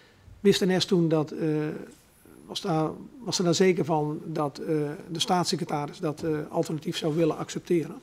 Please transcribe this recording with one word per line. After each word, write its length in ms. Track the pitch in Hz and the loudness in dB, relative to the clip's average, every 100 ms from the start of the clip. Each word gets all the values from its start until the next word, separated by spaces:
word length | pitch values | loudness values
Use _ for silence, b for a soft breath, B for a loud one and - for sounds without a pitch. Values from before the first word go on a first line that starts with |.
| B B B - | B B B 2
wist 240 | 202 190 | 4 4
N 160 | 190 185 | 4 2
S 40 | |
toen 240 | - 180 165 | 4 4 4
dat, 220 | 160 147 | 4 0
eh, 180 | 151 160 151 151 - - - _ _ - - 73 | -2 -2 0 -2 -6 -12 -18 _ _ -20 -20 -12
was 140 | - | -6
daar, 300 | 202 160 156 - - 269 | -2 0 0 -4 -14 -12
was 200 | 233 202 | -4 0
er 60 | |
daar 100 | 175 | 2
zeker 300 | 160 190 175 | 6 4 4
van 360 | 143 156 151 151 | 2 0 0 -4
dat, 340 | - 160 147 - | -6 -4 -4 -4
eh, 80 | - 156 147 147 - | -2 -2 -2 -6 -8
de 120 | 165 | -4
staatssecretaris 760 | - 180 170 165 175 151 147 - | 0 2 2 -2 -2 -4 -4 -4
dat, 240 | 170 143 | -4 -4
eh, 80 | 165 151 - | -2 -2 -2
alternatief 480 | 170 160 160 175 - | -2 -2 -4 -6 -4
zou 180 | 165 | -2
willen 220 | 156 165 - | 2 2 0
accepteren? 640 | - 175 - 175 143 - | -6 -8 0 0 0 -8